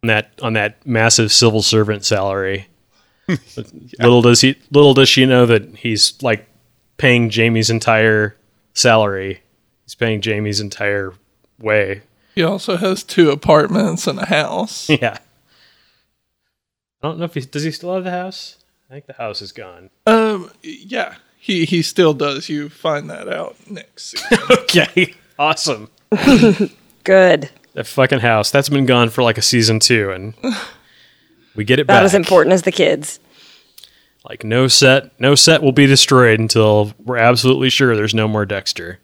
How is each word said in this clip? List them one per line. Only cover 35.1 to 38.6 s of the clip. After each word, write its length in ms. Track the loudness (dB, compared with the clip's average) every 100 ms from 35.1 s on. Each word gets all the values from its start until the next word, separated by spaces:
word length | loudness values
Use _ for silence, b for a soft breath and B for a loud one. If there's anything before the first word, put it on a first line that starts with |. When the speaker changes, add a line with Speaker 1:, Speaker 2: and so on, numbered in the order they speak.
| _
Speaker 1:
no 140 | 0
set 280 | 2 4 4
will 100 | 2
be 120 | 4
destroyed 560 | 4 4 4 4 4 2
until 540 | 0 2 4 2 0 -6
we're 140 | -8 0
absolutely 500 | 2 2 2 2 0
sure 260 | 0 0
there's 200 | 0 -2
no 140 | -2 -2
more 180 | -2 -4
Dexter. 520 | -6